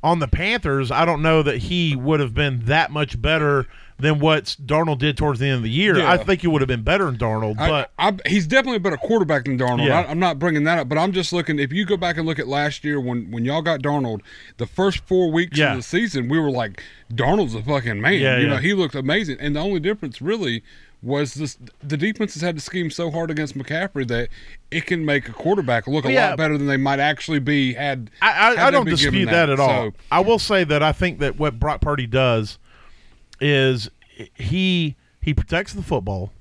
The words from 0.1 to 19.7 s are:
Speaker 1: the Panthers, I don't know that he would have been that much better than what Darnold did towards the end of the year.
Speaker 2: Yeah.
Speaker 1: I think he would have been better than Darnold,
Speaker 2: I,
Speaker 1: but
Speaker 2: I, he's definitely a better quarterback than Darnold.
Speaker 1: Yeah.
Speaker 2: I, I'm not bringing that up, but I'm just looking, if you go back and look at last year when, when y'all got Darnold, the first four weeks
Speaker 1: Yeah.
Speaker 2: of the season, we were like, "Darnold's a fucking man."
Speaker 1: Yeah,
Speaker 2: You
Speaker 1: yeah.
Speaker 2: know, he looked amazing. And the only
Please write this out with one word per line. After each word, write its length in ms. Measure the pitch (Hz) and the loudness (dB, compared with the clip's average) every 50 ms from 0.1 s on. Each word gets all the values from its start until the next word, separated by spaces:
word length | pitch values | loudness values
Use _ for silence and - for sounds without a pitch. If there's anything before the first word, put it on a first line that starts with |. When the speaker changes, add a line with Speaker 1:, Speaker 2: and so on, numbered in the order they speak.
| 170 170 | 0 0
Speaker 1:
the 80 | 151 123 | 0 0
Panthers, 640 | - - 170 196 226 240 - 160 139 139 135 117 | 0 -2 0 -2 -2 -2 -2 -2 -2 0 -2 -2
I 140 | 131 131 165 | 0 0 2
don't 160 | 170 170 143 | 2 2 0
know 200 | 151 160 160 156 - | 2 2 4 4 4
that 160 | 139 131 120 | 2 0 -2
he 360 | 110 - 180 180 170 160 147 | -4 -2 -2 0 0 0 0
would 240 | 131 123 143 156 151 | -2 0 0 2 2
have 140 | 143 127 110 | 0 0 0
been 320 | 131 147 143 135 123 113 | 0 0 0 -2 -2 0
that 260 | 113 135 156 160 - | 2 2 2 2 0
much 300 | 143 151 151 - - 120 | 0 -4 -4 -4 -4 -4
better 460 | 113 147 156 160 151 147 143 139 123 - - - - - - - | -2 0 0 2 2 2 2 0 0 -4 -10 -18 -20 -20 -12 -2
than 200 | 131 151 156 147 | 0 2 2 4
what 360 | 143 160 156 156 - - - - 143 | 4 4 2 2 0 -4 -10 -10 -6
Darnold 360 | 123 139 151 165 165 151 127 | -2 0 0 2 0 0 0
did 180 | 127 151 143 - | 0 -2 0 0
towards 220 | 151 151 143 113 | 0 -2 0 0
the 80 | 131 139 | 0 0
end 80 | 135 | 0
of 80 | 123 117 | 0 -2
the 80 | 110 | -2
year. 260 | 113 143 196 214 180 - | 0 0 2 4 4 4
Speaker 2:
Yeah. 140 | 175 147 | 4 4
Speaker 1:
I 60 | 180 175 | 4 2
think 240 | 107 - 196 175 | 4 0 0 2
he 60 | - 175 | 2 0
would 140 | 160 151 | 2 2
have 60 | 135 131 | 2 0
been 160 | 127 117 110 | -2 -2 0
better 220 | 117 165 196 196 | 0 0 2 0
than 120 | 160 127 113 | 0 -2 -2
Darnold, 400 | 120 113 110 110 110 110 107 107 | -2 -2 -2 -2 -2 -4 -4 0
Speaker 2:
I, 100 | 147 170 | 0 0
Speaker 1:
but 240 | 156 147 135 - - - | 0 0 -2 -4 -4 0
Speaker 2:
I, 180 | 170 185 190 190 - 147 | 0 0 0 0 -2 0
he's 180 | 170 208 180 | 0 2 2
definitely 320 | 151 208 262 254 262 247 214 | 4 2 2 2 2 -2 0
a 20 | |
better 140 | 175 196 165 | 0 0 -2
quarterback 500 | - - - 226 226 190 147 156 139 123 | -2 0 2 2 2 4 4 2 0 0
than 120 | 139 135 123 | 0 -2 0
Darnold. 300 | 131 123 123 120 143 143 | 0 0 2 2 2 4
Speaker 1:
Yeah. 140 | 139 165 | 4 2
Speaker 2:
I, 100 | 175 - | 2 0
I'm 80 | 151 165 | -2 0
not 180 | 185 180 160 135 | 0 0 0 0
bringing 280 | 156 180 160 151 147 | 0 0 2 2 2
that 120 | 156 170 170 | 2 2 0
up, 100 | 143 123 | 0 0
but 120 | 147 151 | 0 0
I'm 120 | 165 185 190 | 2 2 0
just 200 | 190 175 - - | -2 -2 -2 -2
looking, 240 | 175 165 - 160 147 | -2 -2 0 0 -2
if 160 | 143 131 135 | -2 -2 -2
you 100 | 185 208 | -2 0
go 140 | 175 202 190 | 0 0 0
back 180 | 180 175 165 | 0 -2 -2
and 120 | 151 165 160 | -2 -2 -2
look 100 | 160 147 | -2 -4
at 100 | 143 117 | -4 -2
last 360 | 139 143 147 147 143 - - | -2 0 0 -2 -4 -4 -4
year 180 | 151 147 143 | -4 -2 -2
when, 300 | 127 123 123 120 113 85 | -2 -2 -4 -4 -6 -6
when 120 | 110 117 113 | -6 -4 -2
y'all 200 | 127 143 160 160 | -2 -2 -2 0
got 160 | 165 165 143 | 0 -2 0
Darnold, 400 | 131 143 143 147 135 120 110 101 - - - - - - - _ | 0 -2 0 0 0 -2 -4 -6 -8 -12 -20 -20 -20 -20 -10 _
the 100 | 120 - | -8 -8
first 320 | - - 185 196 180 - - - | -2 0 0 0 0 -2 -4 0
four 240 | 190 185 185 170 | 2 2 2 2
weeks 260 | 156 165 175 170 - 143 | 2 0 0 0 0 0
Speaker 1:
Yeah. 140 | 151 139 | 2 2
Speaker 2:
of 60 | 113 127 | 0 -2
the 40 | |
season, 480 | 120 - - 175 233 226 160 143 123 120 | -6 -2 -2 -2 -2 0 -2 -4 -2 0
we 80 | 143 165 | 0 0
were 120 | 160 147 | 0 0
like, 320 | 135 123 120 107 92 - - - - - - _ | 0 -2 -4 -4 -6 -12 -18 -20 -20 -20 -16 _
"Darnold's 440 | 113 113 123 131 170 214 196 139 113 | -4 -2 0 2 2 2 2 0 -2
a 80 | 113 107 | -6 -4
fucking 360 | 117 147 139 117 117 110 101 | -2 -2 -2 0 -2 -4 0
man." 140 | 107 143 196 185 | 0 2 2 2
Speaker 1:
Yeah, 160 | 139 135 131 123 | 2 2 2 2
Speaker 2:
You 60 | 139 | 2
Speaker 1:
yeah. 60 | 143 143 | 2 0
Speaker 2:
know, 40 | 131 | 0
he 180 | 127 175 202 | 0 0 0
looked 180 | 196 180 151 - | 2 0 -2 -2
amazing. 440 | 147 131 131 151 202 220 160 135 - | -4 -2 0 0 0 -2 -4 -8 -6
And 160 | 135 147 143 | -4 -4 -2
the 60 | 151 | -2
only 180 | 156 196 | -2 -2